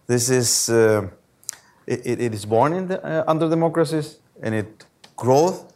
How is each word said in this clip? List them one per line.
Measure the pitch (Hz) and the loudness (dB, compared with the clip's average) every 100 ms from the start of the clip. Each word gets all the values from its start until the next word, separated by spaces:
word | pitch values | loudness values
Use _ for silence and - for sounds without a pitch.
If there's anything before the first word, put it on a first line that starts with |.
| - | -2
This | 123 120 | 0 2
is, | 127 117 - - | 2 2 0 2
uh, | 117 110 107 92 - _ _ - - _ _ - | 4 6 4 0 -10 _ _ -14 -14 _ _ -8
it, | 127 | -6
it, | - 120 | -4 -4
it | 120 | -4
is | 107 104 | -4 -2
born | 113 139 | 2 2
in | 175 185 | 0 -4
the, | 185 | -8
uh, | - 160 151 | -6 -4 -2
under | 160 160 | 0 0
democracies, | 165 165 165 156 160 147 - _ - | 0 0 0 0 -2 -6 -12 _ -10
and | 113 | -6
it | 110 101 - - _ - - | -4 -6 -12 -20 _ -20 -6
grows | 113 131 170 185 - | 2 4 2 -2 -12